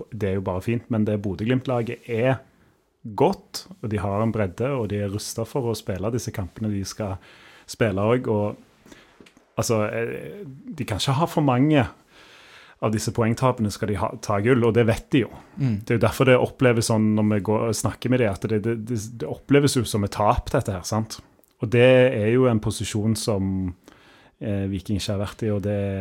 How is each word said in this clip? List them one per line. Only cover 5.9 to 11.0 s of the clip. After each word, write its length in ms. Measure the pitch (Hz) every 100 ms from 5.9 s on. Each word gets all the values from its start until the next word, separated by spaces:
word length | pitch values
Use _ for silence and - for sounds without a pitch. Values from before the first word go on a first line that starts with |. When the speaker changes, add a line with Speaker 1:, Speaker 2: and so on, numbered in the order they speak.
| 92 107
Speaker 1:
disse 160 | 120 110
kampene 380 | - 90 - 107
de 140 | 101 95
skal 300 | - 101 92 - - - -
spille 400 | - - 113 95
også, 260 | 104 123 120
og, 640 | 107 104 - - _ - - - _ - _ _
altså, 260 | - 113 110
eh, 600 | 107 113 117 127 - 208 165
de 400 | 135 - 160 110
kan 160 | 95